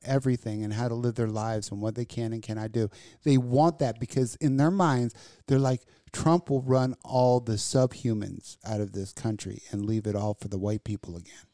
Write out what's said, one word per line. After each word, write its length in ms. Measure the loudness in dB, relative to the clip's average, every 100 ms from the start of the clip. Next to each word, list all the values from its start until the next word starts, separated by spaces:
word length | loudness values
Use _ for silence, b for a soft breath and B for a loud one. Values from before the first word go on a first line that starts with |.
everything 600 | -2 0 0 -2 -2 -4
and 100 | -4
how 140 | -2 -4
to 60 |
live 220 | -2 -2 0
their 120 | -2
lives 440 | -2 -2 -4 -6
and 100 | -6
what 140 | -4 -4
they 100 | -6
can 260 | -4 -4
and 120 | -6
cannot 280 | -6 -6 -4
do. 180 | 0 -2 B B B
They 140 | 2 4
want 420 | 4 4 4 2
that 200 | -2 -2
because 360 | -4 -2 -2 0
in 220 | 0 4
their 120 | 4
minds, 460 | 4 4 2 0 -4 B B 0
they're 100 | 2
like, 240 | 4 0 _ b b
"Trump 380 | -2 4 4 2
will 100 | 0
run 340 | 4 2 2 -2
all 360 | -2 4 4 4
the 140 | 2
subhumans 1040 | -4 0 2 2 2 -2 -2 -4 -10 -16 -14
out 180 | -6 -4
of 100 | -4
this 220 | -4 -8
country 500 | -6 -4 -4 -6 -12 -8
and 120 | -4
leave 220 | -2 -2 0
it 100 | -2
all 200 | -2 -4
for 120 | -6
the 120 | -4
white 240 | -2 -4
people 320 | -4 -8 -10 -14
again." 320 | -16 -20 -20